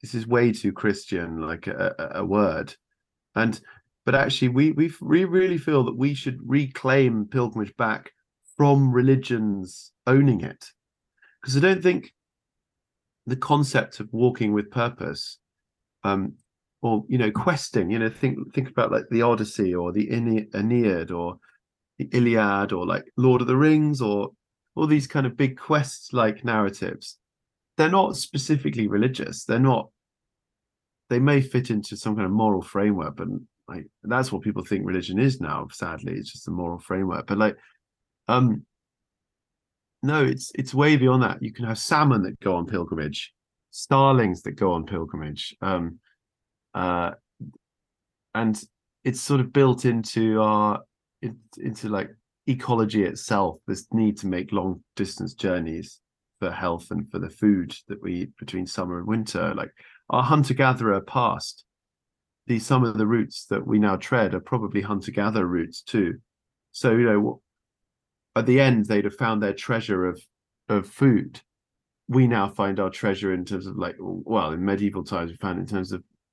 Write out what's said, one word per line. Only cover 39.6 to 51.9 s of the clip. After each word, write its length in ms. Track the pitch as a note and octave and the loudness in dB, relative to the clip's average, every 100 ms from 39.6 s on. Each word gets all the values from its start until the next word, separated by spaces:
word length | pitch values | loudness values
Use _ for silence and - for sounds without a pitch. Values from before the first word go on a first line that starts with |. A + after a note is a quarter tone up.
| _ _ _ _ | _ _ _ _
no, 220 | C3+ D3+ | -2 2
it's, 260 | C3 C3 - | 2 0 -6
it's 180 | - C3 | -8 -4
way 240 | C3+ D3 D3+ | 2 4 6
beyond 260 | B2+ C3 | 6 4
that. 180 | A2+ - | 2 -2
You 100 | A2 | -8
can 140 | A2+ A#2 | -6 -6
have 120 | A2 | -6
salmon 440 | - D#3 D3 A#2 | 0 4 6 4
that 180 | F#2+ - | 2 -4
go 140 | G2 | -2
on 100 | F2 | -2
pilgrimage, 680 | E2+ G2 E2 E2 D2 C#2+ - _ _ _ _ | -2 -4 -4 -4 -6 -8 -12 _ _ _ _
starlings 680 | - - C#3 C#3 C3 G#2+ E2 | -16 2 4 6 6 2 0
that 100 | - | -8
go 200 | - F#2+ | -2 0
on 140 | E2+ D2+ | 0 -4
pilgrimage. 680 | F2+ D#2+ E2 D2+ D2 - - | -8 -6 -8 -10 -10 -14 -8
Um, 380 | F#2+ F2+ E2+ E2 _ _ _ _ _ _ _ | -4 -4 -4 -10 _ _ _ _ _ _ _
uh, 400 | F#2+ F2+ F2 E2+ - _ _ D2 - _ _ _ _ _ _ _ | -4 -2 -2 -4 -8 _ _ -20 -20 _ _ _ _ _ _ _
and 280 | - A2+ G#2+ - _ _ _ | -2 -2 -2 -8 _ _ _
it's 160 | C3 B2+ | -6 -4
sort 200 | - C#3 | 0 0
of 120 | B2+ | 2
built 320 | C#3+ C3+ B2 | 4 4 4
into 560 | B2+ A#2 G#2+ A2+ A2+ A2 | 2 0 -2 0 2 4
our, 400 | G#2+ G#2 G#2+ G#2 - _ _ _ | 4 4 2 -2 -8 _ _ _
in-, 200 | - - _ - | -12 -12 _ -10
into, 300 | - G#2+ | -10 -8
like, 220 | G#2+ | -4